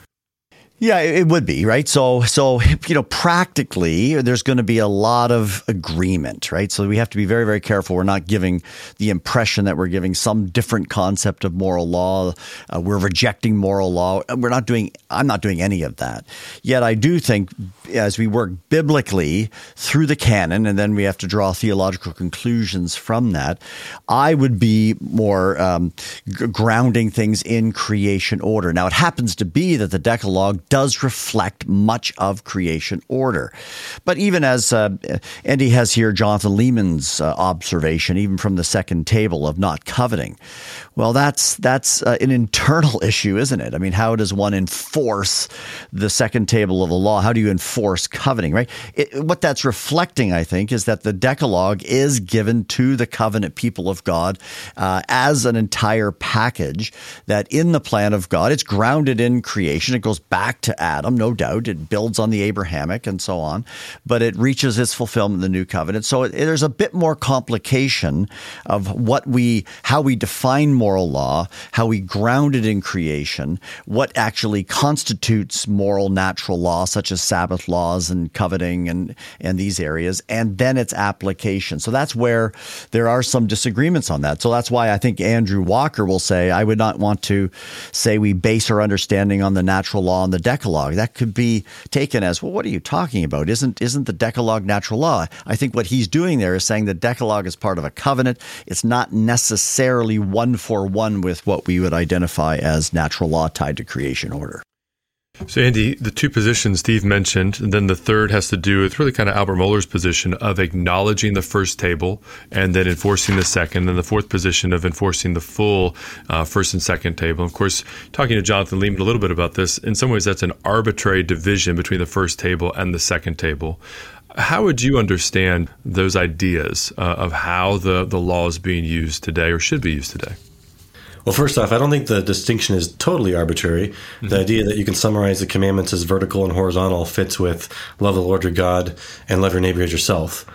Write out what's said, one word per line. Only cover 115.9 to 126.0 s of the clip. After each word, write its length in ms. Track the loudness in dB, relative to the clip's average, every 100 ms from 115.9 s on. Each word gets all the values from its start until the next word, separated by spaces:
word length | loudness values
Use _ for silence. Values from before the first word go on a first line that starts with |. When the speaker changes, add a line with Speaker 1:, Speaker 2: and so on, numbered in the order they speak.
| -2 -12 -14 -4
Speaker 2:
uh, 140 | -2
first 300 | 0 0 0
and 80 | 0
second 380 | -2 -2 -2 -2
table. 260 | -2 -2 -4
Of 80 |
course, 300 | -2 -2 -2 -6 -14 -10
talking 220 | -2 0 2
to 60 |
Jonathan 380 | 2 0 0 0
Leeman 200 | 0 0
a 40 |
little 180 | 0 2
bit 80 | 0
about 240 | 0 -2
this, 240 | 0 -2 -2
in 160 | -4
some 160 | -2 0
ways 160 | 2 0
that's 160 | 0
an 120 | -2 -2 0
arbitrary 560 | 0 2 0 2 2
division 540 | 2 0 0 0 2 0
between 240 | 0 -2
the 80 | -2
first 320 | -2 -2 -2
table 340 | -2 0 -2
and 180 | -2 -4
the 80 | -2
second 380 | -2 -2 -2 -4
table. 420 | -4 -4 -6 -8 -12 -18 -18 -20 -12 -4
How 260 | -2 2
would 180 | 2 2
you 160 | 2 2
understand 720 | 2 0 0 0 2 2 -2 -6 -6
those 300 | 0